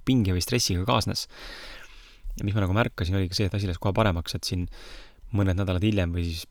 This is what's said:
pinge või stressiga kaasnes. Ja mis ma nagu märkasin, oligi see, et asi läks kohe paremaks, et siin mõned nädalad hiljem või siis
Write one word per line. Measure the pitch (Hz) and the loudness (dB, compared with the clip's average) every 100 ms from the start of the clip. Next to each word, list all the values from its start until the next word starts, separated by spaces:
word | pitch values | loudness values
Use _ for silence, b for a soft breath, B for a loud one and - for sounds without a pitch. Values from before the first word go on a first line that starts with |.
| - | 2
pinge | 131 98 90 | 4 4 2
või | |
stressiga | - 123 - 90 98 | 0 0 2 0 2
kaasnes. | 120 104 98 - B B B B B B B B B B - | 2 2 -4 -8 B B B B B B B B B B -4
Ja | 101 | 0
mis | |
ma | 104 | 2
nagu | 92 104 | 2 2
märkasin, | 117 - 85 98 | 2 0 0 2
oligi | 90 - | 0 0
see, | 98 | 0
et | 101 | 0
asi | 101 | -2
läks | 82 | 0
kohe | 101 95 | 0 2
paremaks, | 107 85 - - | 2 2 -4 -6
et | - | -4
siin | 92 90 B B B B B - | -2 -4 B B B B B -2
mõned | 101 95 90 | 2 2 2
nädalad | 98 90 | 2 2
hiljem | 107 98 85 | 2 2 0
või | 87 85 | 0 -2
siis | 80 - | -4 -6